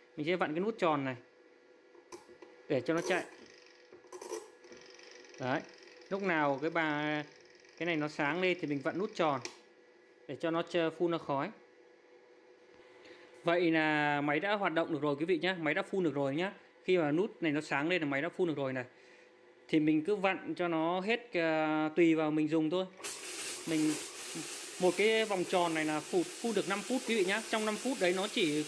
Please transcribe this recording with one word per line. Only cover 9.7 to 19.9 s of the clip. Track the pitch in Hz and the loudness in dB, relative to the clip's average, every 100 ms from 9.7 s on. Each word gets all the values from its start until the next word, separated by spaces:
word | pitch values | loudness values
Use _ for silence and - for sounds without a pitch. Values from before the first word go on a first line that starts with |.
| - - - - - - | -20 -20 -20 -20 -20 -14
để | 131 | -6
cho | 165 | -2
nó | 165 | -2
chơ-, | 165 175 160 | 0 0 0
phun | 160 175 | 0 0
ra | 160 | 0
khói. | - 139 175 - - - - - - - - - - - - - - - - - - - | -2 -2 -4 -8 -20 -20 -20 -20 -20 -20 -20 -20 -20 -20 -20 -20 -20 -20 -20 -20 -20 -4
Vậy | 170 175 170 | 0 4 4
là | 160 156 151 147 143 | 6 6 4 4 2
máy | 147 151 | 2 0
đã | 196 | 0
hoạt | 208 185 | 0 2
động | 160 165 | 0 0
được | 147 | 0
rồi | 147 143 | 0 0
quý | |
vị | 165 165 | 0 0
nhé, | 175 180 | 0 0
máy | 151 | 0
đã | 175 | 0
phun | - 196 | -2 0
được | 165 | 0
rồi | 139 139 147 | 0 0 0
nhá. | 190 208 - - | -2 -6 -18 -8
Khi | - 180 | 2 2
mà | 147 | 4
nút | 156 220 - | 2 0 -2
này | 165 | 0
nó | 147 | 0
sáng | 151 139 156 | 0 0 2
lên | 180 | 0
là | 147 | 0
máy | 139 | -2
đã | 165 | -2
phun | - 175 | -2 -2
được | 143 | 0
rồi | 135 | -2
này. | 131 120 - - - - - - - - | -4 -8 -14 -20 -20 -20 -20 -20 -20 0
Thì | 160 | 2
mình | 151 | 4